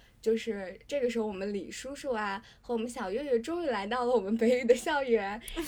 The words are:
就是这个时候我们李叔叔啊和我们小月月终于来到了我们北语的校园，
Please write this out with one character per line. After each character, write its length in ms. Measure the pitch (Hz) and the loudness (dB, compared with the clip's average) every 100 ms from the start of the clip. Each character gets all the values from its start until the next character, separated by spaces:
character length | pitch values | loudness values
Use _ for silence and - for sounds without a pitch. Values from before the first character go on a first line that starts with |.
| - - | -20 -4
就 160 | 220 226 | 0 0
是 420 | 233 202 180 190 - | -2 -6 -8 -12 -4
这 140 | 285 | 0
个 80 | 240 | 0
时 100 | 226 | 0
候 80 | 214 | -2
我 60 | |
们 200 | 185 202 | -4 -4
李 160 | 202 - | -4 -6
叔 240 | - 262 | -10 -10
叔 200 | 277 285 | -8 -4
啊 280 | 220 208 196 - - | -2 -2 -4 -10 -16
和 120 | - | -6
我 40 | 233 | -4
们 100 | 240 | -4
小 240 | 247 185 | -4 -4
月 100 | 226 | -2
月 160 | 294 233 | 0 0
终 280 | 269 349 311 | 0 -2 0
于 20 | |
来 180 | 208 202 | -2 0
到 200 | 247 240 | 0 2
了 60 | |
我 80 | 240 | 2
们 160 | 190 226 | 2 2
北 240 | 233 254 | 4 4
语 20 | |
的 100 | 233 | 6
校 300 | 254 339 294 | 4 4 0
园， 380 | 262 220 196 220 - 330 | 4 2 2 -6 -8 -6